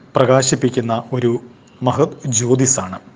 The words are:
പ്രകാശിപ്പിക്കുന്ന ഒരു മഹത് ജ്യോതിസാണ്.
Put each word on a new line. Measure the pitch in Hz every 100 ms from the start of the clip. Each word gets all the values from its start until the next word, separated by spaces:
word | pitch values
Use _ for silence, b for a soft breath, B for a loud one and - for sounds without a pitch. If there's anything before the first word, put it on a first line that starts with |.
| - -
പ്രകാശിപ്പിക്കുന്ന | 123 131 127 123 123 123 113 113 -
ഒരു | 127 120 117 - - - -
മഹത് | 123 117 165 - 143 123
ജ്യോതിസാണ്. | 123 127 131 - 95 95 -